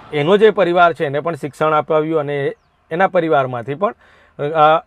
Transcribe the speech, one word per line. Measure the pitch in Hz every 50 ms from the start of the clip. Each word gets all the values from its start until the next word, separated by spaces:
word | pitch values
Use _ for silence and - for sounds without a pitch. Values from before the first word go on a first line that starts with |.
| - - -
એનો | 147 143 156 202
જે | 208 220 220
પરિવાર | 180 208 185 170 175 180 175 170 160
છે, | - 165
એને | 143 135 147
પણ | 143 165 170
શિક્ષણ | - - 147 - - 156 156 156
અપાવ્યું | 151 147 - 165 156 156 160 165 156
અને | 143 139 143 143 139 151 - - _ _ _ _ _ _
એના | 160 170 190 185
પરિવારમાંથી | 180 180 170 160 156 139 135 127 127 120 113 123 143
પણ, | 143 196 220 247 - _ _ _ _ _ _ _ -
અ, | 139 147 160 160 151 156 156 165 -